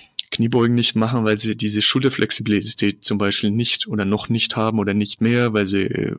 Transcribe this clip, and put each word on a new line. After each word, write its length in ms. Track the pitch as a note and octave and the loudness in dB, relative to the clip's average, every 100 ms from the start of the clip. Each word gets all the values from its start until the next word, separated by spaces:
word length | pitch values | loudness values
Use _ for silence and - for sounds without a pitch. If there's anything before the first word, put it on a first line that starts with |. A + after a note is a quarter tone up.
| - - - | -16 -14 -6
Kniebeugen 420 | - A#2 B2 A#2 | -2 0 2 2
nicht 220 | A#2+ A#2 A2 | 2 0 0
machen, 280 | A2+ B2 | 0 0
weil 140 | A2 G#2 | 0 0
sie 180 | A2+ G#2 | 0 -2
diese 240 | G#2+ G#2 | -2 2
Schulterflexibilität 1200 | - C3 C3+ - A2 - A2 G#2 G#2+ - G2+ - | 2 2 0 0 -2 -2 0 0 0 0 0 0
zum 120 | - G#2 | -2 0
Beispiel 340 | G2+ G2+ G#2+ | 0 0 0
nicht 360 | A2 A#2+ - - | 0 0 -2 -2
oder 180 | A2+ | -2
noch 240 | G2 G#2 - | 0 -2 0
nicht 280 | A#2 - - | -2 0 0
haben 220 | A2 A2 | 0 0
oder 120 | G2+ | 0
nicht 300 | G2+ G#2 - | 0 -2 0
mehr, 320 | A2+ A#2+ A#2+ | 2 2 2
weil 120 | G#2+ G2 | 0 0
sie, 160 | G2 | 0
äh, 340 | F#2+ - G#2 | 0 -2 -4